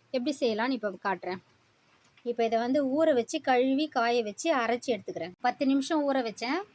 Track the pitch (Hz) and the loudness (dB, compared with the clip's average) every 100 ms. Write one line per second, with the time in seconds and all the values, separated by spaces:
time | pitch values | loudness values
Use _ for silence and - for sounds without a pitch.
0 | _ 262 247 277 254 214 240 262 208 185 | _ -4 -2 -2 -2 0 -2 -2 -4 -4
1 | 202 180 180 180 - _ _ _ _ _ | -4 -4 -4 -8 -10 _ _ _ _ _
2 | _ _ 240 233 226 226 240 269 269 277 | _ _ -8 -2 0 2 2 2 2 2
3 | 320 262 226 320 - 254 262 269 302 262 | 4 2 0 -2 2 2 4 2 0 0
4 | 233 240 214 202 330 285 226 240 - 220 | 0 0 -2 -4 0 0 0 -2 -2 -4
5 | - - 175 180 247 247 269 277 269 320 | -4 -8 -8 -4 -4 0 2 2 2 0
6 | 285 262 233 - 233 320 415 | 2 0 -2 -4 -4 -4 -4